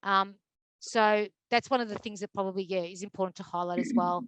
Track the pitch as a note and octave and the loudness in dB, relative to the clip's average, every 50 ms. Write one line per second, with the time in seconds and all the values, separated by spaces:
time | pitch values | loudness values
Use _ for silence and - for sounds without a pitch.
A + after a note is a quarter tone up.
0 | - G3 G3 F#3+ G3 G3 G3 _ _ _ _ _ _ _ _ _ - - - A#3 | 0 4 4 4 4 2 -4 _ _ _ _ _ _ _ _ _ -16 -2 2 4
1 | A3 G#3+ G#3+ G#3+ G#3 G3+ _ _ _ _ A#3+ A#3+ - - C4+ B3+ A#3+ G#3+ G#3 - | 6 6 6 4 0 -2 _ _ _ _ 0 0 2 2 0 0 0 -2 -6 -8
2 | - A3+ G#3 F#3+ G3 G#3 _ G3+ G3 F#3+ F#3 F#3+ F#3+ E3 F#3+ F#3 E3+ E3+ F#3+ F#3 | -8 -10 -10 -8 -12 -8 _ -4 -4 -2 -2 -4 -4 -2 -2 -2 -2 -4 -8 -10
3 | F#3+ G3+ _ - F#3+ F#3 F3 - F#3+ - - F3 F3 F3 F3 - - - A#3+ A#3 | -12 -12 _ -4 -4 -4 -4 -10 -14 -6 -4 -4 -2 -2 -2 -2 -2 2 2 2
4 | F3 F3 F3 F3+ A#3+ | 2 2 0 -2 -4